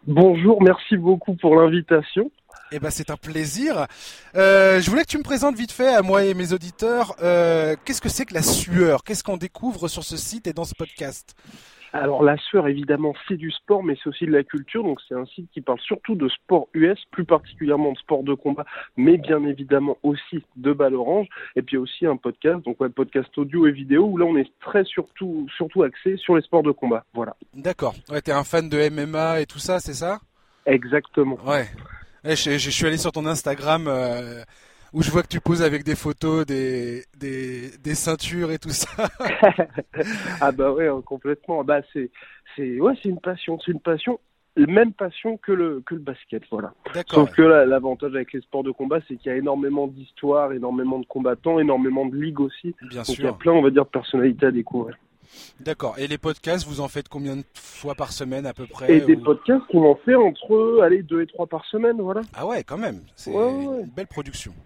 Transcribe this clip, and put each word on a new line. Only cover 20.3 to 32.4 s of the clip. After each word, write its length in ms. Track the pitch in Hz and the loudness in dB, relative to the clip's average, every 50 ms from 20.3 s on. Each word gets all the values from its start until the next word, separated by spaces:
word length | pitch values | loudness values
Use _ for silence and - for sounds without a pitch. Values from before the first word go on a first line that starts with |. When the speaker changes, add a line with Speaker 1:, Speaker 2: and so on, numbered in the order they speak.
| - 160 - _ _ | -10 -10 -10 _ _
Speaker 1:
de 160 | 127 127 139 | -4 -2 -2
balle 220 | 147 143 143 135 131 | 0 2 2 0 2
orange. 320 | 127 120 123 170 208 208 - - - - - - | 0 -2 0 0 0 -2 -4 -10 -18 -18 -6 -6
Et 60 | 131 | -6
puis 160 | 123 - - | -4 -2 -4
aussi 300 | 135 127 127 - - 175 | -4 -4 -6 -6 -2 0
un 100 | 165 139 | 0 0
podcast, 480 | 127 _ 123 110 _ - 151 170 175 156 | 0 _ -8 -8 _ 0 0 0 0 -4
donc 160 | - 113 _ | -8 -4 _
ouais, 80 | 135 127 | -4 -4
podcast 400 | 120 - 131 113 - 135 123 - _ | -2 -4 -4 -2 -2 -4 -4 -4 _
audio 300 | - 147 139 143 170 165 | -6 -6 -4 2 4 4
et 60 | 151 | 4
vidéo, 340 | 143 135 135 135 139 156 196 | 4 2 -2 2 4 4 4
où 100 | 214 190 | 4 2
là, 80 | 170 170 | 0 0
on 140 | 170 165 143 | 2 2 0
est 120 | 131 - _ _ | 0 -2 _ _
très 240 | - - - 208 190 | -16 -2 0 0 0
surtout, 600 | 185 - - 165 _ _ - 190 185 165 156 143 139 - | 0 -2 -6 -6 _ _ -10 -8 -6 -6 -6 -8 -8 -8
surtout 280 | - 175 156 - 190 | -8 -8 -4 2 2
axé 340 | 170 135 123 - - 185 190 | 2 2 0 -4 -4 -2 -2
sur 180 | 185 - - 180 | -2 0 2 2
les 60 | 160 | 2
sports 220 | 147 _ - 170 | 2 _ 0 2
de 80 | 151 147 | 2 2
combat. 340 | 143 - - 123 117 113 _ _ | 0 0 0 -2 -2 -2 _ _
Voilà. 240 | _ 117 117 110 - _ - _ | _ -8 -8 -8 -10 _ -20 _
Speaker 2:
D'accord. 420 | _ 135 139 180 185 - 147 120 - - - _ | _ -8 -6 -6 -4 -4 -4 -6 -6 -8 -14 _
Ouais, 140 | 147 147 | -8 -6
t'es 100 | - - | -4 -2
un 120 | 143 143 139 | -2 -2 -2
fan 260 | - - 165 160 160 | 0 -2 -2 -2 0
de 80 | 147 147 | 0 0
M 200 | 151 151 151 151 | 0 0 0 -4
M 160 | 147 156 156 | -8 -4 -2
A 280 | 156 160 160 165 160 | -2 0 0 0 0
et 20 | 151 | -2
tout 140 | - - 143 | -4 -8 -12
ça, 200 | - - 185 180 | -4 -4 -4 -4
c'est 140 | - - | -4 -6
ça ? 280 | 143 127 156 175 202 214 _ _ _ _ _ _ _ _ _ | -10 -6 -6 -6 -6 -8 _ _ _ _ _ _ _ _ _
Speaker 1:
Exactement. 720 | 139 135 127 123 123 135 147 143 - - 151 143 135 131 120 110 | 2 2 2 2 0 -2 -2 -2 -2 -2 0 0 0 -2 -6 -4
Speaker 2:
Ouais. 240 | 131 147 143 123 98 - - - - - - - - - _ - | -2 -2 -2 -2 -4 -10 -18 -18 -20 -20 -20 -20 -20 -20 _ -4
Ouais, 120 | 147 160 | -4 -2
je, 160 | 147 | -2